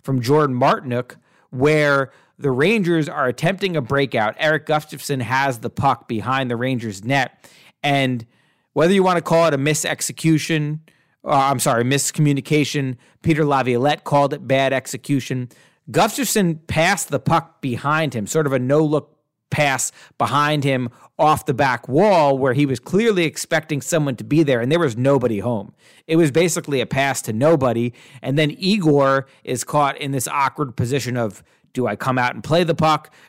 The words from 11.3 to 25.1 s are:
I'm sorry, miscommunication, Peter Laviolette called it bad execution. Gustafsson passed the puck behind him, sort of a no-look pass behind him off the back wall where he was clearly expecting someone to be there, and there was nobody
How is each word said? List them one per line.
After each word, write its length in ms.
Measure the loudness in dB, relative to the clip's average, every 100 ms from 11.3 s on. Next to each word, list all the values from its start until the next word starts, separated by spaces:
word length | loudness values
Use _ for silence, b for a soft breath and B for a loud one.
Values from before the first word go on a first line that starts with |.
I'm 280 | 2 2 0
sorry, 240 | 0 2
miscommunication, 1160 | 2 0 -2 0 0 0 0 0 0 -2 -6 -8 b b
Peter 220 | -2 0
Laviolette 600 | 2 0 0 0 0 -2
called 300 | 0 2 2
it 120 | -2 -2
bad 280 | 0 2
execution. 760 | -2 -4 -12 -4 -4 -2 -6 -8 b b b -4
Gustafsson 760 | 0 0 0 -2 0 0 -2 -4
passed 420 | 0 2 0 -2
the 100 | -4
puck 440 | 0 0 0 _
behind 520 | -6 -4 -2 -2 -2
him, 120 | -4 -4
sort 200 | -2 0
of 60 |
a 60 | 0
no-look 560 | 2 2 2 0 -4 _ _ _ _
pass 400 | 0 0 0 -4 B B -4
behind 440 | -2 2 0 0
him 280 | 0 -2 -4 B B 0
off 280 | 2 2 0
the 80 |
back 340 | 0 0 0 -2
wall 500 | 2 4 4 4 2
where 140 | 0
he 140 | 0 0
was 120 | -2
clearly 460 | -2 0 2 2
expecting 560 | 0 -4 -4 -4 -2 -6
someone 340 | -2 -2 -2
to 80 | -4
be 200 | 0 2
there, 180 | 4 2
and 100 | 2
there 80 | 0
was 180 | 0 0
nobody 440 | 2